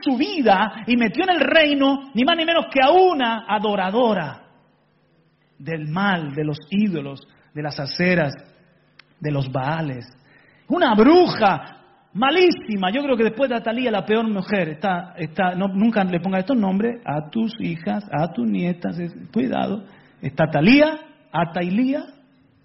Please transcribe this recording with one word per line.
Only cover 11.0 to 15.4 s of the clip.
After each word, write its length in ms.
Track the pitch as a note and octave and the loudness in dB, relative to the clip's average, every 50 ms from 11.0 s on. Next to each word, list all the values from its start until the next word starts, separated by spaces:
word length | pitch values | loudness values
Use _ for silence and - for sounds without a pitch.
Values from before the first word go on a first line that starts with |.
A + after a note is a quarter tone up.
| A3 C4 E4 F4+ F4+ A#3+ D#3+ - A3 G3 F3+ C#3 - - - - _ _ _ _ _ _ _ | 8 8 8 8 6 4 2 2 2 2 2 2 -4 -14 -20 -20 _ _ _ _ _ _ _
malísima. 760 | F3+ A#3+ C4+ D4+ F#4 F#4 F4+ D4+ - - - G#3+ G3+ F#3 F3+ | 0 0 2 4 4 4 4 4 2 -4 -6 -4 -2 -2 -2
Yo 120 | G3+ C4+ C#4+ | -2 -2 0
creo 120 | C#4+ C4 G#3+ | 0 0 0
que 60 | A3+ | 0
después 260 | G#3+ A3 A3+ C#4 C4+ | -2 0 0 -2 -2
de 60 | B3+ | -2
Atalía, 360 | A#3 - A#3 A3 A#3+ C4 A#3+ | -4 -4 -4 -4 -2 -2 -2
la 140 | G#3+ G3 F#3+ | -2 -2 -2
peor 220 | G#3 G#3+ A3 A#3 A3+ | 0 0 0 0 -2
mujer. 420 | G#3+ G3 F3+ - G#3 G3+ F3 D#3 | -2 -4 -4 -2 -2 -2 -2 -2
Está, 440 | D3+ D3+ - - F#3 F3 F3 - - - | -4 -6 -4 -2 -2 -4 -6 -10 -12 -10
está, 380 | F3 D#3 - - | -10 -10 -4 -2